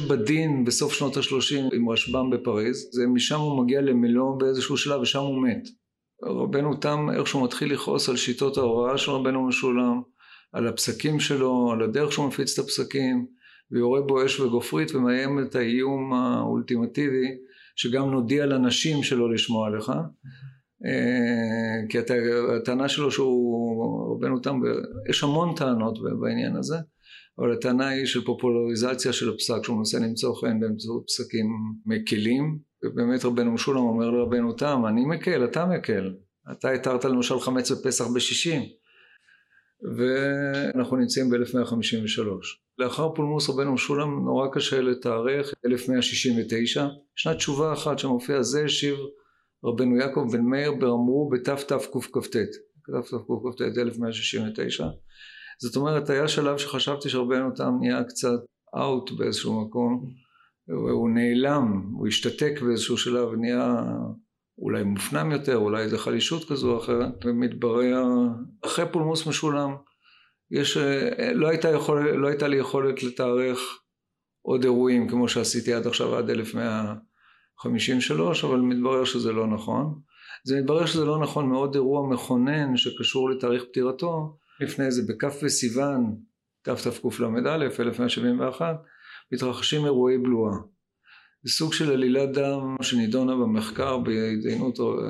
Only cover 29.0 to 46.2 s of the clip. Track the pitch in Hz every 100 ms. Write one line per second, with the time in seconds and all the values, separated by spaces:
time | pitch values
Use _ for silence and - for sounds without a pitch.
29 | 131 120 117 104 - 110 - 110 107 127
30 | 113 117 127 117 123 110 110 107 113 117
31 | - - 120 113 107 113 110 110 110 110
32 | 110 107 110 127 151 156 - - 113 113
33 | 120 127 123 120 117 117 - 135 120 113
34 | 117 120 117 123 117 113 147 135 110 110
35 | 139 160 185 151 120 156 180 170 - 101
36 | 95 95 _ _ - - 127 127 131 127
37 | 135 127 120 127 127 127 123 131 131 -
38 | 117 123 - 123 170 147 101 - _ _
39 | _ _ _ _ _ _ _ _ - 117
40 | 123 131 139 139 143 139 139 127 120 127
41 | 120 135 127 120 120 127 113 117 104 113
42 | 107 120 104 95 - - _ - 123 127
43 | 156 160 147 151 143 131 139 123 - 147
44 | 147 143 127 127 135 143 135 135 127 123
45 | 123 113 123 143 143 - 123 123 - 127
46 | 120 -